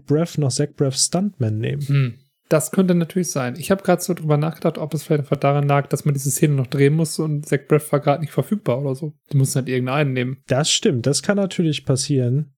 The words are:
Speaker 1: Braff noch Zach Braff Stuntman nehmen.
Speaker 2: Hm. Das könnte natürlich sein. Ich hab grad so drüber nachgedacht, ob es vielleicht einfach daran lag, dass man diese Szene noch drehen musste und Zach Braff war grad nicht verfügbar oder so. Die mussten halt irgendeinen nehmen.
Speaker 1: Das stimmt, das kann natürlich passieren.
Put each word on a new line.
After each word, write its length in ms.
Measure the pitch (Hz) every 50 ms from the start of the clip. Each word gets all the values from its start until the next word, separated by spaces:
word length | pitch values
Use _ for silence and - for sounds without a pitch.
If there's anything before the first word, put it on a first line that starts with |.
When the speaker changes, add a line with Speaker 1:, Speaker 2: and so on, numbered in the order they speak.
| -
Speaker 1:
Braff 320 | - 143 156 170 165 - -
noch 120 | 147 131
Zach 180 | - - 147 147 -
Braff 180 | - 147 135 135
Stuntman 640 | - - - - 170 196 208 - - 120 110 107 107
nehmen. 240 | 117 127 135 143
Speaker 2:
Hm. 320 | 143 139 139 139 135 120 110 - _ _ _ _ _ _
Das 200 | 165 151 151 -
könnte 240 | - 190 190 180 180
natürlich 360 | 175 165 160 - 180 175 -
sein. 260 | - 147 127 123 123 151
Ich 120 | 143 -
hab 140 | 196 196 -
grad 180 | - 175 175
so 120 | - - 175
drüber 240 | - 160 151 151 147
nachgedacht, 400 | 151 165 165 - - 170 160 -
ob 160 | 160 147 -
es 80 | 147
vielleicht 180 | - - 160 147 135
einfach 120 | - 151
daran 320 | 143 - 143 143 147 147 143
lag, 180 | 143 143 139 -
dass 180 | - 143 -
man 80 | 147 143
diese 160 | 139 135 143
Szene 240 | 123 - - 151 143
noch 120 | 135 123
drehen 280 | - - 139 139 139 151
musste 280 | 160 165 151 - -
und 220 | 160 156 147 147 147
Zach 220 | - 151 139 - -
Braff 240 | 151 147 - -
war 80 | - 143
grad 220 | 135 147 143 139
nicht 100 | 156 143
verfügbar 480 | - - 139 - 214 208 - - 120 127
oder 140 | 143 139 131
so. 180 | 131 165 151 - _ _ _
Die 40 | -
mussten 200 | 139 135 135 -
halt 120 | 139 123 123
irgendeinen 460 | 127 127 127 127 131 151 151 139 127
nehmen. 240 | 127 123 127 135 - _
Speaker 1:
Das 240 | - 131 127 156 -
stimmt, 340 | - - - 226 147 120 113
das 160 | 131 143 -
kann 140 | - - 202
natürlich 480 | 202 196 185 - - 175 160 147 - -
passieren. 680 | - 135 127 - - 147 131 127 120 123 143 151 147 _